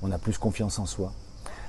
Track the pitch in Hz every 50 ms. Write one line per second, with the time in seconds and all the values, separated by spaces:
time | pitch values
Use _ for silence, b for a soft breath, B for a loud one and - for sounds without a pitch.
0 | 101 95 90 87 - 110 104 - - 110 - - 110 101 - 107 95 87 - -
1 | 92 95 - - - - - B B B B B B